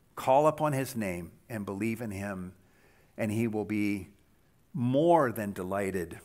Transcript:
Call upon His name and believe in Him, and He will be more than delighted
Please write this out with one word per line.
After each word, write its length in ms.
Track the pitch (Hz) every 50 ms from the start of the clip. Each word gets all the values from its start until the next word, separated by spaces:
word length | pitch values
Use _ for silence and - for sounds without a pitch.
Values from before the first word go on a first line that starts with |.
| _ _ -
Call 320 | - - 135 131 139 151
upon 240 | 156 151 151 156 151
His 240 | 139 135 135 127 -
name 380 | 117 104 95 87 87 85 85 - - _ -
and 160 | 117 107 98
believe 340 | 101 98 98 107 113 113 107
in 120 | 123 107
Him, 420 | 98 98 101 101 98 92 90 92 92 _ _ _ _ _ _ _ _ _ _ _ _
and 120 | - 113 107
He 180 | 104 113 117
will 180 | 113 104 107 104
be 420 | 98 107 104 104 101 104 98 90 - - _ _ _ _ _ _ _ _ _ _ _ -
more 560 | 151 120 123 127 139 160 175 170 160 143 120 104
than 180 | 107 104 101
delighted 680 | 95 101 90 92 95 101 101 95 92 95 82 80 - -